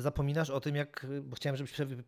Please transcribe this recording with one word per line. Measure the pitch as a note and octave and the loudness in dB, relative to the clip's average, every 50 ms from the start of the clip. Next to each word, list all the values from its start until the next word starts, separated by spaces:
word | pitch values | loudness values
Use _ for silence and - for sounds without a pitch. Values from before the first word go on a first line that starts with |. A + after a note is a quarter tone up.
zapominasz | B2 D3 C#3 - C#3+ C#3+ C#3+ D#3+ D#3 C3+ | 0 0 2 2 2 4 4 4 2 2
o | C3+ C3+ | 2 0
tym, | - D3+ C#3+ | 0 2 2
jak, | D3 D3 C#3+ - - - C3 C#3 C#3+ C#3 | 0 0 -2 -4 -8 -6 -4 -4 -4 -4
bo | C3+ B2 | -6 -6
chciałem, | - - D3 C3+ | -2 0 0 0
żebyś | C3+ C#3+ - - | 0 -2 -4 -2
prze-, | - D3 C3+ C3 A#2+ B2 | -2 -2 -2 -2 -6 -8